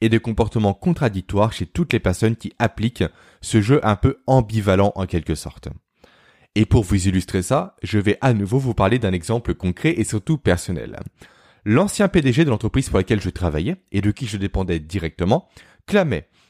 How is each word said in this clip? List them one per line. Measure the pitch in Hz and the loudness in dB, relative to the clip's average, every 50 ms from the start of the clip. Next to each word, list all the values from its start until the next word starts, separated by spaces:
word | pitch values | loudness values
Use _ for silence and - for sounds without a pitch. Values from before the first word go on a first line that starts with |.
et | 113 113 | 0 2
des | 113 113 | 2 2
comportements | - 113 110 - 117 107 - 120 107 98 98 | 0 0 -2 -2 -2 0 0 0 0 0 0
contradictoires | - - 180 170 - 143 117 98 95 - - 104 101 107 113 | 0 0 -2 0 0 0 -2 -2 -4 -6 -2 0 0 0 0
chez | - - 87 | -2 -4 -8
toutes | - - 165 175 - - | -6 -4 -4 -2 0 -2
les | 104 | 0
personnes | - 95 92 - 113 110 113 | 0 -2 0 0 0 0 0
qui | - - - - - | -2 -8 -10 -4 -2
appliquent | 117 110 - - 104 117 - - 90 78 - _ _ _ _ _ | -2 -2 -2 -2 -4 -4 -2 -2 -4 -4 -6 _ _ _ _ _
ce | - - - 110 | -4 0 2 2
jeu | 101 110 139 - - | 4 4 4 4 4
un | 107 104 | 2 0
peu | - - 131 135 - _ | 2 2 0 0 0 _
ambivalent | - 131 131 120 104 110 110 98 101 92 95 98 101 - | 2 4 4 4 2 0 -2 2 2 4 4 4 2 0
en | 95 92 | -2 -4
quelque | 85 - 82 76 - 80 | -2 -2 -4 -2 -2 -4
sorte. | - - 71 - - - 71 - - _ _ _ _ _ _ _ _ _ _ _ _ _ _ - | -6 -6 -10 -14 -14 -16 -16 -16 -18 _ _ _ _ _ _ _ _ _ _ _ _ _ _ 0
Et | 104 110 | 0 2
pour | - - - 95 | 4 4 4 4
vous | - 104 95 87 | 4 0 0 2
illustrer | 98 92 92 90 - - 95 | 2 0 0 0 -2 -2 -4
ça, | 90 - 131 151 180 185 - _ | -2 0 -2 -2 -2 -4 -10 _
je | - - 107 | -8 -4 -2
vais | 104 95 104 101 - | 0 2 2 0 2
à | - 131 120 | 2 2 2
nouveau | 104 101 92 113 139 | 2 0 0 0 0
vous | 135 127 107 | 0 0 0
parler | - 101 95 117 127 | 2 2 2 2 2
d'un | 113 95 92 | 0 0 -2
exemple | 87 82 - 113 120 - - 87 | -2 -2 -2 -4 -4 -2 -4 -6
concret | - 95 90 87 - - 156 170 | -4 -2 -4 -2 -2 -2 -2 0
et | - 107 | 0 -2
surtout | - - 107 - - 160 | -2 -4 -4 -2 -2 -2
personnel. | 139 - 101 87 85 - - 90 69 57 57 50 - - - - - - - _ _ _ _ _ _ - | 0 2 0 0 0 -2 -6 -8 -8 -8 -10 -12 -14 -16 -16 -18 -20 -20 -20 _ _ _ _ _ _ -2
L'ancien | 104 110 147 196 202 - - 208 | 2 2 2 2 2 0 0 0
P | 185 - 175 | 2 2 2
D | 139 131 110 | 2 2 2
G | 139 165 | 2 2
de | 143 | 2
l'entreprise | 113 104 - 104 - 135 139 - | 0 0 -2 -2 0 -2 -2 0
pour | - 98 | 0 0
laquelle | 92 - 117 104 | 0 0 -2 -2
je | - 92 | -2 -4
travaillais | - - 92 82 73 78 85 127 185 - _ _ | -4 -2 -2 -2 -2 -2 -2 -4 -6 -8 _ _
et | - 101 | -4 -2
de | 98 104 | 0 0
qui | - - 131 | -2 -2 -4
je | 104 107 | -6 -6
dépendais | 98 98 98 - 98 95 90 87 80 | -4 -4 -4 -4 -4 -2 -2 -4 -4
directement | 76 78 92 98 82 80 - - 87 92 123 175 - _ - - - _ _ _ _ | -4 -6 -6 -6 -6 -6 -4 -2 0 2 2 0 -2 _ -20 -20 -20 _ _ _ _
clamait | - 202 202 180 143 101 73 - _ _ _ _ | -2 0 0 2 0 -2 -6 -6 _ _ _ _